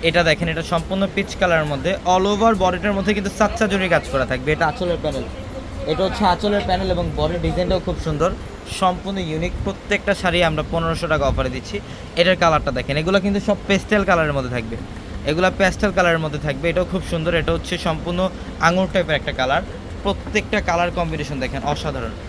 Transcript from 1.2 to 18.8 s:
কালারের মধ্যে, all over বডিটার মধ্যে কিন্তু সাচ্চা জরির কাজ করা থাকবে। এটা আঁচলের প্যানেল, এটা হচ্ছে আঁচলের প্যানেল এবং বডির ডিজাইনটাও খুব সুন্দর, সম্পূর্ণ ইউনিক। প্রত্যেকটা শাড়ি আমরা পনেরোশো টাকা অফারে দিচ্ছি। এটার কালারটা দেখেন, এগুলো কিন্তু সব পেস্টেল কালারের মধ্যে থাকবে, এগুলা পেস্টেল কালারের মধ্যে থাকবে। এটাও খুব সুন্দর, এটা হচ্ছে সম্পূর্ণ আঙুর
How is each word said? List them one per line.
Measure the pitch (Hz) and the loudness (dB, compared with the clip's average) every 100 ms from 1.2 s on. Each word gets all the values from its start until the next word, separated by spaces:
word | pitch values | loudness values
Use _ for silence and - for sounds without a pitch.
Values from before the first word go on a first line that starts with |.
| 190 - | -4 0
কালারের | 185 165 151 | 4 4 2
মধ্যে, | 139 139 190 175 | 0 0 0 4
all | 185 196 | 4 4
over | 208 226 208 | 4 4 4
বডিটার | 185 180 202 196 | 2 2 0 0
মধ্যে | 190 | 2
কিন্তু | 202 196 - | 0 -2 0
সাচ্চা | 208 - 214 | 0 2 0
জরির | 196 185 | 2 2
কাজ | 165 - | 2 2
করা | 135 127 | -2 0
থাকবে। | 127 131 | -2 0
এটা | 151 160 | 2 2
আঁচলের | 147 180 165 | 0 -2 0
প্যানেল, | 156 135 113 - - - - - - | -2 -4 -6 -8 -10 -10 -10 -8 -4
এটা | 156 | 0
হচ্ছে | 185 - | 0 2
আঁচলের | 202 175 208 202 196 | 2 2 2 0 0
প্যানেল | 180 190 | 0 0
এবং | 175 170 147 | 0 0 0
বডির | 151 175 | 0 0
ডিজাইনটাও | 160 160 180 185 | 0 0 0 0
খুব | 180 160 | -2 -4
সুন্দর, | 160 147 170 - - - - - | -4 0 0 0 -10 -14 -8 0
সম্পূর্ণ | 185 180 175 196 | 0 0 -4 -4
ইউনিক। | 170 156 170 - | -4 -2 -2 -2
প্রত্যেকটা | - - - 202 - | -4 -6 -2 -2 0
শাড়ি | 190 185 170 | 0 2 4
আমরা | 170 156 - | 4 2 -2
পনেরোশো | 170 165 160 165 | -2 0 -2 0
টাকা | 156 139 | 2 2
অফারে | 127 131 | 2 -2
দিচ্ছি। | 127 - 202 - - - - | -4 -6 -8 -8 -12 -8 2
এটার | 175 180 | 4 6
কালারটা | 170 151 139 127 | 4 4 0 -4
দেখেন, | 120 143 | -2 -2
এগুলো | 160 196 | 2 2
কিন্তু | 196 202 | 2 0
সব | 196 196 - | 0 -2 2
পেস্টেল | 190 - 214 | 0 2 0
কালারের | 196 175 156 143 | 4 2 4 0
মধ্যে | 127 123 | -2 -4
থাকবে, | 110 113 - - - - 139 | -4 -8 -10 -12 -12 -6 -2
এগুলা | 156 185 - | 2 2 4
পেস্টেল | 190 185 208 185 | 0 2 0 4
কালারের | 180 160 | 4 2
মধ্যে | 156 147 151 | 0 -4 -4
থাকবে। | 135 165 | -2 0
এটাও | 165 180 | 0 0
খুব | 180 - | -2 -2
সুন্দর, | 170 160 170 | -2 0 0
এটা | 156 | 0
হচ্ছে | 165 - 175 175 | -2 -2 -2 -2
সম্পূর্ণ | 151 170 175 185 - - - | -2 -2 0 -2 -2 -10 0
আঙুর | 165 180 | 2 2